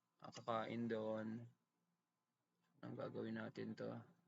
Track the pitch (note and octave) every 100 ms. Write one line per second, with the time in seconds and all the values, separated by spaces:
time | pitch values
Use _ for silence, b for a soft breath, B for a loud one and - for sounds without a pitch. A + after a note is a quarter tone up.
0 | _ _ B2 - A#2 A2+ A2 A#2 A#2 A2
1 | A2 A2 A2 A#2 A#2+ - _ _ _ _
2 | _ _ _ _ _ _ _ - A#2+ A2
3 | G#2+ A2 A2+ A2+ A2+ A2+ A2 A2 A2 A#2
4 | A2+ -